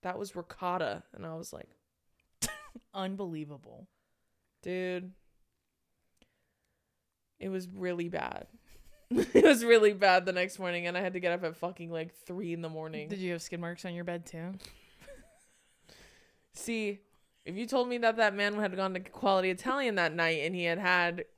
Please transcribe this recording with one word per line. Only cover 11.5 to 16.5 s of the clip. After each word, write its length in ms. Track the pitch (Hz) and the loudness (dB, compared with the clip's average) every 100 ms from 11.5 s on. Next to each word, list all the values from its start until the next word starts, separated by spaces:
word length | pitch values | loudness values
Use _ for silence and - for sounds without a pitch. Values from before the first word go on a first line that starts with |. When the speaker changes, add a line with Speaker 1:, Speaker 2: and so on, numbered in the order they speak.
| 165 | -4
Speaker 1:
fucking, 340 | 175 180 170 | -8 -8 -8
like, 200 | 165 165 - - | -8 -8 -12 -12
three 260 | 180 180 | -8 -6
in 80 | 170 | -6
the 60 | 165 | -8
morning. 400 | 156 156 156 151 | -8 -10 -10 -8
Speaker 2:
Did 120 | 202 | -6
you 120 | 185 | -4
have 100 | 170 | -6
skid 180 | - 170 | -6 -8
marks 240 | 170 175 | -8 -8
on 100 | 185 | -8
your 80 | 175 | -8
bed, 220 | 175 175 165 | -6 -8 -8
too? 280 | 165 170 190 - - _ - - 539 - _ _ _ _ _ _ - - - _ _ _ | -10 -10 -10 -16 -20 _ -20 -20 -20 -20 _ _ _ _ _ _ -20 -20 -20 _ _ _